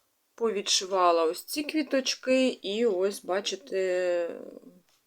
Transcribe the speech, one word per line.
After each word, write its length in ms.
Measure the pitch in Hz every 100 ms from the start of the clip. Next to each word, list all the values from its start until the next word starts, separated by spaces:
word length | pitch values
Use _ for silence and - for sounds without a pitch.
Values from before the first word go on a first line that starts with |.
| _ _ _ -
Повідшивала 880 | 226 202 202 - 190 190 180 170
ось 200 | 165 175
ці 200 | - 302
квіточки 840 | 294 311 302 269 262 - - 262 262
і 380 | - 185 202 233
ось, 400 | 180 190 196 -
бачите, 1040 | 185 208 190 - 190 190 180 180 175 170 - - - - 180 _ _